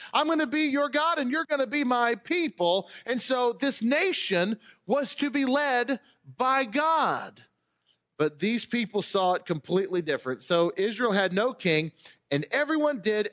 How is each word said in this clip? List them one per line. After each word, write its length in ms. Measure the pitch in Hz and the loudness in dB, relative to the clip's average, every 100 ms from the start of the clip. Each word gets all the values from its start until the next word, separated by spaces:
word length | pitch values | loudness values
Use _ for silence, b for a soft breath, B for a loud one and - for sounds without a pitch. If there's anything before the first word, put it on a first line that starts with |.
| B | B
"I'm 140 | 247 302 | 0 2
gonna 220 | 320 294 | 2 0
be 140 | 302 | 0
your 260 | 302 277 285 | 0 0 0
God 320 | 294 320 320 | 0 0 0
and 100 | 247 | -2
you're 140 | 311 | -2
gonna 240 | 320 294 247 | -2 -2 0
be 160 | 294 | 0
my 320 | 254 247 240 233 | 0 2 2 0
people." 720 | - 349 311 - 175 190 - B - | -2 -2 -2 0 0 0 -2 B -6
And 160 | 247 | -4
so 300 | - 254 247 | -2 0 0
this 280 | 190 277 - | 0 -2 0
nation 760 | 226 294 381 - - 185 190 220 B B | 0 2 2 -2 0 0 0 -4 B B
was 300 | - 269 269 | -2 -2 -2
to 160 | - 285 | -4 -2
be 140 | 277 | 0
led 560 | 262 277 285 247 240 262 b b 135 131 | 2 2 2 0 0 -4 b b -16 -2
by 280 | 254 269 | 0 2
God. 800 | 262 254 311 320 220 131 - - - _ _ _ _ _ _ - | 0 0 2 2 2 -2 -6 -16 -20 _ _ _ _ _ _ -2
But 240 | 151 147 | -2 0
these 260 | 196 233 - | -2 -2 -2
people 340 | 240 220 208 | -4 -2 -4
saw 340 | - 196 180 | -2 0 2
it 120 | 180 - | 0 -2
completely 560 | 160 - 180 196 180 | -6 -2 -2 0 -2
different. 400 | 151 135 131 127 | -2 -2 -2 -6
So 300 | - 170 170 - | 0 2 2 0
Israel 360 | 202 214 247 | -2 0 0
had 200 | 196 185 | 2 2
no 200 | 185 247 | 2 0
king, 400 | - 180 156 156 - B B - | 0 2 2 0 -10 B B -4
and 140 | 143 - | -4 0
everyone 500 | 262 294 311 302 269 | -2 0 2 0 0
did 280 | 208 214 202 | 0 0 -2